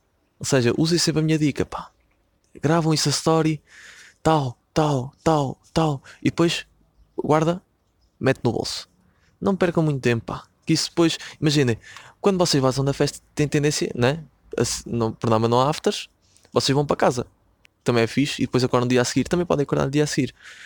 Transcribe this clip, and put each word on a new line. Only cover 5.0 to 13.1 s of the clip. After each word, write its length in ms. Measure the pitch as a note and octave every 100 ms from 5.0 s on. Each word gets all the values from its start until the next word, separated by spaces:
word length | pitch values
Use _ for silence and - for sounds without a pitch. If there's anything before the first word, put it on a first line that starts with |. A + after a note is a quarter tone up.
| B2+ -
tal, 380 | - D3+ C3+ - _
tal, 320 | E3 D#3 C#3 - -
e 120 | -
depois 340 | - E3+ - - _ _ _ _ -
guarda, 460 | - D#3 D#3 F3+ - _ _ _ _ _
mete 200 | B2+ C3+
no 80 | B2
bolso. 380 | - - - - _ _ _ _ _
Não 160 | G3 F#3+
percam 280 | F3+ E3+
muito 180 | D#3 C3+
tempo, 240 | A#2+ A#2 -
pá. 220 | - - _ -
Que 80 |
isso 160 | D#3+ -
depois, 300 | - E3 - - -
imaginem, 380 | D#3 D3 B2 A2 - - - _
quando 200 | G3+ F#3+
vocês 220 | F3 C#3+
vazam 220 | C3 C3
da 100 | C#3
festa, 260 | C#3 C#3+